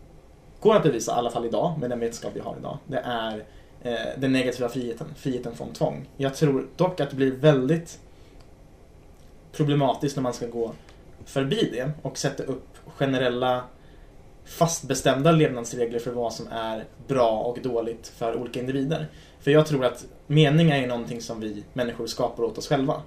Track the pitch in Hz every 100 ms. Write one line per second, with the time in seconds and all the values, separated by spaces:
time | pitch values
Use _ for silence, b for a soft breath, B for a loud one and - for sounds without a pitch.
0 | - - - - - - 208 202 160 117
1 | - 117 120 120 117 107 170 156 123 117
2 | 117 - 104 - 123 - - - - 131
3 | 123 117 113 107 - B B B 123 117
4 | 123 131 131 131 123 120 120 131 120 113
5 | - - 139 123 123 - - - 147 143
6 | 139 - 135 - 151 131 131 - 180 180
7 | 135 131 135 127 151 139 131 165 - -
8 | - b b b - - - - - -
9 | - - - - - - 147 143 135 -
10 | 143 139 127 120 117 117 113 - - -
11 | - - - 139 139 214 185 120 135 -
12 | 127 - - - - 123 - - - -
13 | 135 131 127 123 127 127 - b b b
14 | b b - - - - 165 - 127 131
15 | 139 131 156 165 147 123 117 123 117 120
16 | 123 120 117 113 113 113 113 113 110 -
17 | - 131 117 110 113 120 127 113 113 113
18 | - - 117 113 117 127 127 135 135 156
19 | 156 B B B 139 147 151 143 127 -
20 | - - - 147 147 151 165 139 123 120
21 | 117 117 - 113 107 104 101 131 117 117
22 | 113 - 120 - 113 110 - 139 135 151